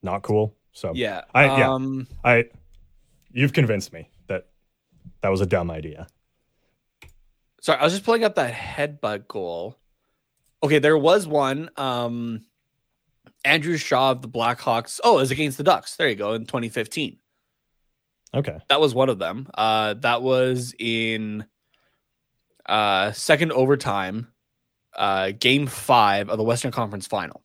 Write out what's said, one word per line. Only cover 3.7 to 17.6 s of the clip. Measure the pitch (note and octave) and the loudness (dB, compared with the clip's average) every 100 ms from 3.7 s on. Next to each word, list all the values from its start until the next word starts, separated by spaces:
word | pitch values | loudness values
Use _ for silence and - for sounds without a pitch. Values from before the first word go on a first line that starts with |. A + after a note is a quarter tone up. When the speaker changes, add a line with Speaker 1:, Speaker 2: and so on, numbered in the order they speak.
| G#2 - | 0 -4
Speaker 1:
me | E2 E2 _ _ | -14 -20 _ _
that | F#2+ - _ _ _ _ _ - - | -10 -10 _ _ _ _ _ -20 -6
that | G2 | -2
was | F#2+ | 0
a | F#2+ | 2
dumb | F#2+ E2+ | 0 0
idea. | D#2+ D#2 - - _ _ _ _ _ _ _ _ _ - _ _ _ _ _ | -6 -10 -14 -18 _ _ _ _ _ _ _ _ _ -20 _ _ _ _ _
Speaker 2:
Sorry, | - C#3+ | -2 2
I | |
was | D3 | 2
just | F#3+ | 0
pulling | G3 A#3 | 0 2
up | A3 | 2
that | G3+ B2+ | 0 -4
headbutt | A#2 - - D3 D3 A2 G#2 - | -4 -12 -6 -6 -4 -4 -4 -8
goal. | G#2+ F2+ E2+ F#2 B2+ _ _ _ _ _ _ _ _ | -8 -6 -6 -8 -12 _ _ _ _ _ _ _ _
Okay, | C#3+ D3+ | 2 4
there | C#3+ D#3 | 4 4
was | D3 F#3+ F3 | 6 4 2
one. | D3 C3+ C3+ D#3+ - | 0 0 -2 -8 -8
Um, | C3+ B2 A#2+ A#2+ A#2 A2+ _ _ _ _ _ _ _ _ _ _ | -4 -2 -4 -6 -8 -8 _ _ _ _ _ _ _ _ _ _
Andrew | C#3 D#3 D3+ E3 | 0 0 0 -4
Shaw | - C3 C3+ | 0 2 2
of | B2+ | 0
the | B2 | -4
Blackhawks. | A#2+ A#2 A#2+ - A#2 A#2 - | -4 -2 -2 0 -2 -2 -2
Oh, | A#3 F#3+ | 4 4
it | |
was | C3+ | 2
against | C3 D3+ C3+ | -2 -4 -2
the | |
Ducks. | D3+ D#3+ - - | 2 2 0 -2
There | C#3+ | -2
you | |
go, | G2+ G#2 | -2 -4
in | A2+ A2 | -4 -6
twenty | C3 A#2 | -6 -6
fifteen. | A2 A2 - C#3 - _ _ _ _ | -6 -6 -6 -8 -10 _ _ _ _